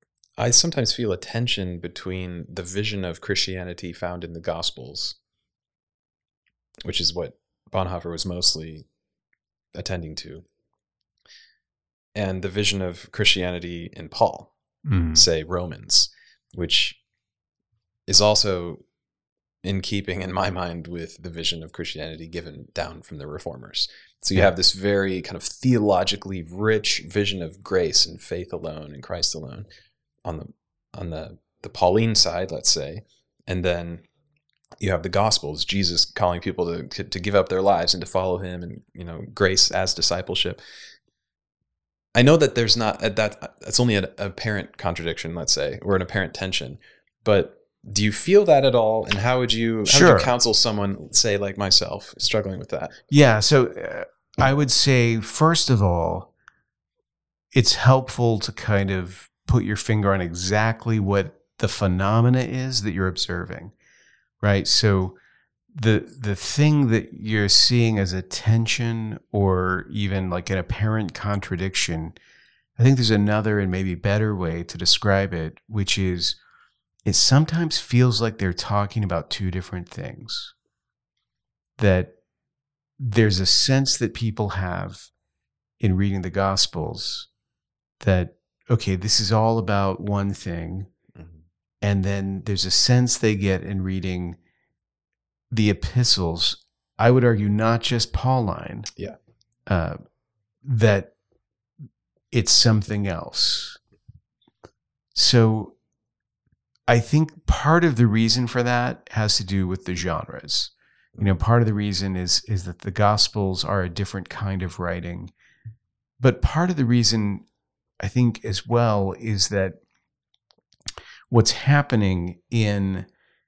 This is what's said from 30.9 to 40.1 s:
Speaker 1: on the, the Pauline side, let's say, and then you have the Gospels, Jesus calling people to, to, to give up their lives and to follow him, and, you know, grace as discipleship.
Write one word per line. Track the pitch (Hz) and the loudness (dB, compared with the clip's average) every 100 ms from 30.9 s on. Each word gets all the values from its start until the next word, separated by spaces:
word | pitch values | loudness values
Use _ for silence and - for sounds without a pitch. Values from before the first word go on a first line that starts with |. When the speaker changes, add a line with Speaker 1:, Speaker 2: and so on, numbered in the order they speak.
Speaker 1:
on | - 85 | -14 -10
the, | 80 80 - _ _ | -10 -12 -18 _ _
the | - | -16
Pauline | - 90 98 113 | 0 2 2 2
side, | 110 - 87 95 | 2 0 -2 -6
let's | 80 - | -4 -2
say, | 80 71 95 - _ _ _ - | -2 -4 -12 -18 _ _ _ -8
and | 92 | -4
then | 90 87 85 85 _ _ _ _ _ _ _ - | -2 -4 -6 -14 _ _ _ _ _ _ _ -8
you | 101 | -2
have | 87 | -2
the | 90 | -2
Gospels, | 95 107 - 73 78 | 0 2 0 -2 -6
Jesus | - 98 98 85 | -4 -2 -2 0
calling | - - 90 87 | -2 0 0 0
people | 95 90 87 | -4 -4 -4
to, | 85 71 | -4 -8
to, | - 117 | -12 -10
to | 98 | -8
give | 98 101 | 0 2
up | 92 | 2
their | 92 | 2
lives | 98 92 87 | 2 2 2
and | 92 | -2
to | - | -2
follow | 95 92 90 | -2 -2 -2
him, | 92 90 | -6 -10
and, | 87 - - | -12 -16 -20
you | - 85 | -16 -14
know, | 82 - | -12 -10
grace | 120 95 92 - | 0 2 4 2
as | 92 95 | 2 -2
discipleship. | - - | -2 -2